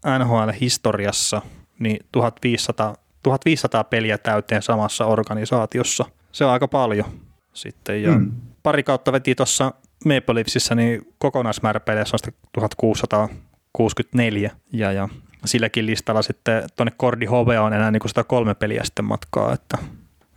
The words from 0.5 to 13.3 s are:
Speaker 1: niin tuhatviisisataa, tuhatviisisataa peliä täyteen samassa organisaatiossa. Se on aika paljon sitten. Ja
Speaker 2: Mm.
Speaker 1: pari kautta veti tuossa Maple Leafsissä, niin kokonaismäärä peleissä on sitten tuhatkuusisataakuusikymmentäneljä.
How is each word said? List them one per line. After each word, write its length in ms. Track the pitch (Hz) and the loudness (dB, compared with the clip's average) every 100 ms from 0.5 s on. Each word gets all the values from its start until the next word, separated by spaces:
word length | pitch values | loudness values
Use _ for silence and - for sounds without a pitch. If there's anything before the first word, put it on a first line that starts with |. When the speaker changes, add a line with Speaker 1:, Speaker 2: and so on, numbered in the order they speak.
| 104 123 - 110 104 101 - - 104 - - - - | 0 -2 0 0 0 -2 -2 -2 -4 -8 -20 -18 -6
Speaker 1:
niin 200 | 113 107 - | -4 -4 -2
tuhatviisisataa, 840 | 120 117 - 123 113 - - 110 - _ _ | 0 0 0 -2 -2 -2 -2 -4 -6 _ _
tuhatviisisataa 600 | 135 135 160 147 - 113 | 0 2 2 0 0 0
peliä 340 | - 117 110 104 | 0 0 0 -2
täyteen 440 | 117 104 - 104 | 0 -2 0 -2
samassa 440 | - 110 107 - 110 | 0 0 0 0 2
organisaatiossa. 1000 | 110 107 107 110 123 110 123 - - - _ _ | 2 0 -4 -2 -2 0 -2 -2 -2 -4 _ _
Se 140 | - 139 | 0 2
on 60 | |
aika 160 | 123 139 | 2 2
paljon 380 | 139 120 104 - - - _ _ | 0 0 0 -2 -6 -20 _ _
sitten. 500 | - 107 - - 107 | -16 -16 -14 -6 -2
Ja 80 | 131 | 4
Speaker 2:
Mm. 200 | 123 101 117 - - | 4 2 -4 -14 -4
Speaker 1:
pari 200 | 151 143 | 0 2
kautta 280 | 139 131 - | 2 0 2
veti 240 | 131 131 127 | 0 0 0
tuossa 380 | 127 - 131 - _ - 156 | 0 0 -2 -4 _ -4 2
Maple 300 | 131 - 117 | 2 2 -2
Leafsissä, 400 | 110 127 - 117 | 0 -2 0 2
niin 260 | 117 113 - - | 2 0 -8 -2
kokonaismäärä 640 | 139 135 117 - 110 107 | -2 0 -2 0 0 0
peleissä 360 | - 107 104 113 | -2 -2 0 -4
on 40 | |
sitten 140 | - - _ | -4 -14 _
tuhatkuusisataakuusikymmentäneljä. 2000 | - 107 - 110 104 - - 110 | -4 -4 0 0 0 0 0 -2